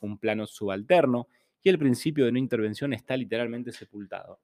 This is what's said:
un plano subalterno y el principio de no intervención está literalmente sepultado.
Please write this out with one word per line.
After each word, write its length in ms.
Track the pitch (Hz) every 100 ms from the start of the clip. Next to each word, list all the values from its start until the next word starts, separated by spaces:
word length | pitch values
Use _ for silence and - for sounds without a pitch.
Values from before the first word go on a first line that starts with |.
un 180 | 104 104
plano 280 | 110 107 107
subalterno 800 | - 101 98 104 180 143 120 117 _ _ _
y 60 | 190
el 120 | 180
principio 460 | 143 120 156 147 123
de 40 |
no 80 | 123
intervención 540 | 131 117 107 107 143
está 240 | 113 - 131
literalmente 560 | 110 110 120 117 123
sepultado. 680 | 107 104 104 98 98 - 95